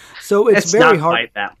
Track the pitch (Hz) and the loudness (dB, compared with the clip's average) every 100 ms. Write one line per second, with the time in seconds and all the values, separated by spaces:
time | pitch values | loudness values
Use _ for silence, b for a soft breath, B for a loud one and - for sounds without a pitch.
0 | B B - 202 233 202 165 208 - 180 | B B -4 0 2 2 2 2 2 2
1 | 160 165 120 104 101 _ | -2 -4 -6 -8 -10 _